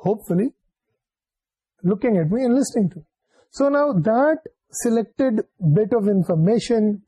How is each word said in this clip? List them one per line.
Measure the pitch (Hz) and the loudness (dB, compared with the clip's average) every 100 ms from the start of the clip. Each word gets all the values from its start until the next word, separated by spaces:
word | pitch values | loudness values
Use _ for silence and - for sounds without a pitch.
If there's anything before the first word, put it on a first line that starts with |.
| 170 | -4
hopefully | 214 - 175 247 - _ _ _ _ _ _ _ _ _ _ _ _ 175 | -4 -2 -2 -2 -6 _ _ _ _ _ _ _ _ _ _ _ _ -2
looking | 202 254 202 | -2 0 0
at | 156 | 0
me | 220 | -2
and | 254 | 0
listening | 247 269 233 190 | 0 0 -2 -2
to | - | -4
me۔ | - _ _ _ _ - | -20 _ _ _ _ -2
So | 277 | 0
now | 285 294 202 | 2 0 0
that | 156 226 294 320 - _ _ - 240 | 0 2 2 0 -6 _ _ -6 -2
selected | 226 220 - 262 214 - - 170 | -2 -2 -2 0 0 -4 -4 0
bit | 156 214 233 | 2 2 0
of | 202 | 0
information, | 196 170 165 165 233 - 233 214 208 | 0 0 2 2 0 0 0 0 -2